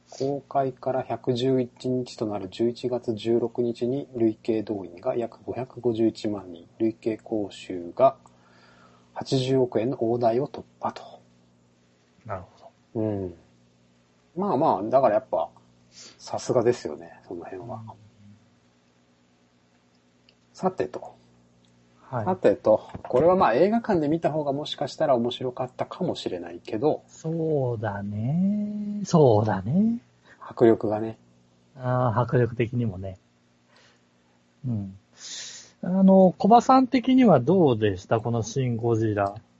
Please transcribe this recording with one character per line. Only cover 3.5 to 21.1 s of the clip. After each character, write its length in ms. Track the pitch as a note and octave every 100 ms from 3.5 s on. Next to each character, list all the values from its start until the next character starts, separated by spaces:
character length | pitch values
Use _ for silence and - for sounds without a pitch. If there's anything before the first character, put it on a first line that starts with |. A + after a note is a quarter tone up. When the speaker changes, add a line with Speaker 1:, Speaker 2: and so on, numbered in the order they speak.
| -
Speaker 1:
日 240 | A#2+ A#2 A#2+
に 220 | C3+ - B2+
累 220 | A2+ A2
計 200 | - A2
動 220 | G#2 G#2
員 120 | F2 F2
が 180 | B2
約 240 | C3 A2+ -
五 80 | -
百 280 | G2 B2+ -
五 120 | A#2+
十 140 | A2+ A2+
一 220 | G#2+ A2
万 220 | G#2 F#2
人、 160 | E2+ E2+ -
累 160 | A2+
計 240 | A2+ A#2 G#2+
興 300 | - A2 G2+
収 420 | - - F#2 F2
が 220 | E2 - - - _ _ _ _ _ - _ _
八 240 | - - C3+
十 180 | B2+ C3+
億 220 | B2 A2+
円 100 | A#2
の 80 | C#3
大 180 | A2+ A#2+
台 220 | A#2 A#2
を 80 | C#3+
突 160 | - - _
破 120 | -
と。 100 | - - - _ _ _ _ _ _ _ _ _ _ -
Speaker 2:
な 100 | G2
る 60 | F2+ _
ほ 140 | - _ _
ど。 60 | A#2
Speaker 1:
う 240 | A2 G#2 F#2
ん。 80 | E2 _ _ _ _ _ _ _ _ _ E3
ま 180 | G3+
あ 20 | C3+
ま 220 | D#3 G2
あ、 40 |
だ 180 | G#2+ B2+
か 80 | C3
ら 40 | G#2+
や 40 |
っ 60 | -
ぱ、 180 | E2+ E2 - _ _ _
さ 480 | - - - - G#2+
す 140 | -
が 100 | B2
で 100 | A2+
す 160 | A#2+ E2+
よ 80 | D2
ね、 240 | E2+ - -
そ 60 |
の 100 | F2
辺 180 | E2 F#2+
は。 140 | B2 A2
Speaker 2:
う 20 |
ん。 120 | A2 - - _ G2+ G#2 _ _ _ _ _ _ _ _ _ _ _ _ _ _ _ _ _ _ _ _ _
Speaker 1:
さ 180 | - F#3+
て 160 | - -
と。 280 | - -